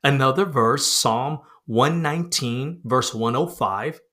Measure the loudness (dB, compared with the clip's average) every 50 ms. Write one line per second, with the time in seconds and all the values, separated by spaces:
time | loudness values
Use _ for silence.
0 | 2 2 2 4 4 2 2 2 0 0 2 2 2 2 2 0 0 -2 0 0
1 | 2 2 0 0 -2 -4 -6 -8 -10 _ -20 _ _ -2 2 2 2 4 2 0
2 | 0 -2 -2 -2 -4 -2 -4 -4 -2 -2 -2 -2 -4 -6 -8 -10 -4 0 0 0
3 | 0 0 -4 -2 -2 0 0 0 -2 -2 -2 -2 -2 0 0 -2 -4 -6 -8 -10
4 | _ _